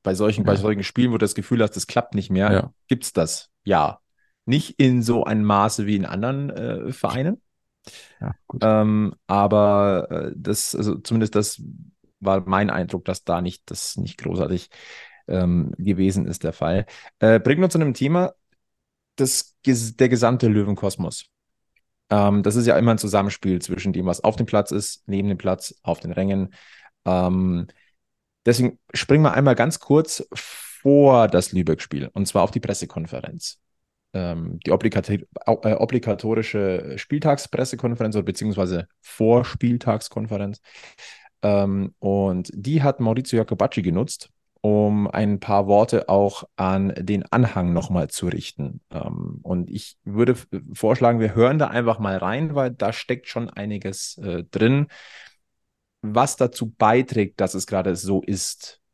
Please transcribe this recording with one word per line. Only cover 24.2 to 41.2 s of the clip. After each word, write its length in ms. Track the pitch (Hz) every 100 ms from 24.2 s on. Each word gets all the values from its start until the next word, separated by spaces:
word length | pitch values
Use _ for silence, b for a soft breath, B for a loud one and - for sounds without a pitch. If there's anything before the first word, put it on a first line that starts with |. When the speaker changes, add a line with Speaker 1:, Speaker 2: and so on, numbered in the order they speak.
Speaker 1:
auf 120 | - 113
dem 100 | 117
Platz 260 | 104 104
ist, 320 | 101 - - -
neben 220 | 98 101
dem 80 | 92
Platz, 380 | 92 92 - -
auf 160 | - 85
den 120 | 85
Rängen. 420 | 87 95 98 95 B B B B _ 90
Ähm, 640 | 92 90 92 92 87 87 b b _ _ _ _ _ -
deswegen 340 | 117 123 - _
springen 300 | - - 151
wir 100 | 151
einmal 220 | 120 139 120
ganz 240 | 127 -
kurz 480 | - 147 160 - -
vor 960 | - - - - - 135 143 139 123 107
das 260 | 90 -
Lübeck-Spiel, 560 | 92 80 78 - 71 67
und 140 | 101 95
zwar 160 | 101
auf 80 | 90
die 80 | -
Pressekonferenz. 1000 | - 98 - - 82 - - - - - _ _ _ _ _
Ähm, 480 | 95 87 82 85 85 -
die 60 |
obligator-, 480 | 95 110 104 - 101 - - -
au-, 160 | 110
äh, 120 | 110 107
obligatorische 1200 | 113 123 117 101 110 113 110 107 98 90 71 67
Spieltagspressekonferenz 1200 | - 151 156 143 - 117 127 123 123 117 110 107
oder 100 | 92
beziehungsweise 640 | 92 110 98 92 87 - _
Vorspieltagskonferenz. 1600 | - - 113 120 120 - 120 120 - 110 - - 110 104 101 107 B B B B B B